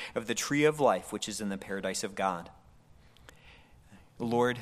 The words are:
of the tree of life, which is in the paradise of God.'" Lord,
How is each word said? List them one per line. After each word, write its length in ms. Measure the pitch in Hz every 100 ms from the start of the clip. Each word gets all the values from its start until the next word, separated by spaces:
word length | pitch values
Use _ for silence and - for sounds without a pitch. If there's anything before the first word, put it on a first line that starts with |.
| -
of 120 | - 117
the 80 |
tree 300 | 117 - 147
of 160 | 151 151
life, 320 | 131 95 -
which 160 | - -
is 140 | 104
in 80 | 104
the 80 | 95
paradise 440 | - 98 95 95
of 120 | 104
God.'" 360 | 98 95 87 85 - - - _ - - - - - - - - - - - - -
Lord, 400 | 117 120 123 120